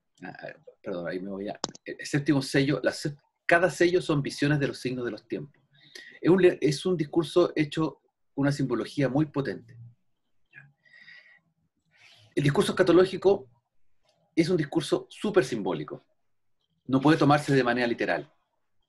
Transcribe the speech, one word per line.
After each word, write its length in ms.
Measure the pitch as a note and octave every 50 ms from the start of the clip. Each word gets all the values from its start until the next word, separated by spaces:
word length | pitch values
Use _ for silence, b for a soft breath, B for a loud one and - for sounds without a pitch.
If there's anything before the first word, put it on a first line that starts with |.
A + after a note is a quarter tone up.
| _ _ _ _
Ah, 100 | F2+ F2+ - -
ah, 200 | - - - - _ - - _ -
perdón, 240 | G#2+ F#2 F2 E2+
ahí 120 | D#2+ F2 F#2
me 120 | F#2 G2
voy 180 | G2 G2 G2+ G#2
a, 100 | - - - - - - -
el 220 | - - - -
séptimo 380 | - - D3 C#3+ - D3 C3+ C3+
sello, 360 | - - C#3+ C#3 D3 D3 - -
la 80 | -
sé-, 240 | - - - D#3+ C#3+ - _ _ _ _ _
cada 240 | - E3+ E3+ F#3 E3+
sello 300 | - - F3 F3 F3+ F3
son 200 | F3 - D#3 C#3+
visiones 380 | C#3 - - - C#3+ C#3+ D3+ C#3+
de 80 | C#3
los 100 | A#2+ -
signos 260 | - - B2 B2+ B2+ A#2+
de 60 | A2+
los 160 | G#2 - -
tiempos. 320 | - G#2 F2+ - - _ _ _ _ B B B B B B B B B B
Es 80 | B D3+
un 100 | F#3 F#3+
le-, 200 | F3+ F3+ - -
es 240 | - D3+ D3 - -
un 100 | F#3 F#3
discurso 580 | D#3 D#3 - - E3 D#3+ - - F3+ E3+ - -
hecho 460 | D#3 D3+ D3 - D#3+ D#3+ - - - _ _ _ _ _ _ _
con 80 | C3+ C#3
una 80 | C#3+
simbología 580 | C#3 - C3+ A#2 A#2 G#2+ G2+ - - - C3+ A#2+
muy 160 | B2 D3 D#3
potente. 500 | D3+ - C#3+ - A2 F2+ F2 - - - - - - - _ _ _ _ _ _ _ _ _ _ _ - - - _ _ _ B B B B B B B B B B B B B _ _ _ _ _ _ _ _ _ b b b b b b b b b
El 80 | - C#3+
discurso 300 | C#3+ C#3+ - F3+ F#3+ G3
escatológico 760 | - F#3 F3 E3 F3+ F#3 F#3+ G3 E3+ - F#3+ G3+ - - - _ _ _ _ _ _ _ _ _ _ _ _ _ _ _ _ -
es 120 | D#3 E3 E3+
un 80 | F#3
discurso 500 | D#3 D3+ - - D#3+ D3 - F3+ - - -
súper 360 | - - - G#3 G3+ F#3 -
simbólico. 600 | - B2 G#2+ F#2 F#2+ E2 D2+ D2 - D2 - _ _ _ _ _ _ _ _ _ _ _ _ _ _ _ _ _
No 160 | - C3 C3
puede 160 | - D3+ D#3+
tomarse 360 | D#3 D#3 C#3+ D3 D3 D3 - C#3
de 100 | C3 A#2+
manera 240 | A#2+ A#2+ B2+ A#2+
literal. 440 | A#2+ A2+ - G#2+ F#2 E2+ - - - _ _ _ _ _ _ _ _ _ _ _